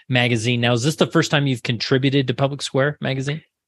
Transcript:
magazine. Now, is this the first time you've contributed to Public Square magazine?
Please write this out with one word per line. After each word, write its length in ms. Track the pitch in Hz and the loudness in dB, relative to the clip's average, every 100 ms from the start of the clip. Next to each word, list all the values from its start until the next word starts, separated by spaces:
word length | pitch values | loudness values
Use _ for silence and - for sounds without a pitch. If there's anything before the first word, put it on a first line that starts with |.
| - | -2
magazine. 540 | 127 123 120 110 120 | 0 2 0 0 0
Now, 120 | 120 | 2
is 80 | 120 | 2
this 120 | 135 151 | 0 0
the 100 | 160 | 2
first 240 | 170 151 | 2 2
time 160 | 151 143 | 2 2
you've 160 | 123 | -2
contributed 640 | - 113 - 135 139 139 127 | -2 -4 0 2 2 0 0
to 60 | |
Public 280 | 123 135 139 | 0 -2 -4
Square 340 | - 135 139 147 | -4 -2 -2 -2
magazine? 420 | 135 135 131 156 - _ | -6 -4 -6 -8 -12 _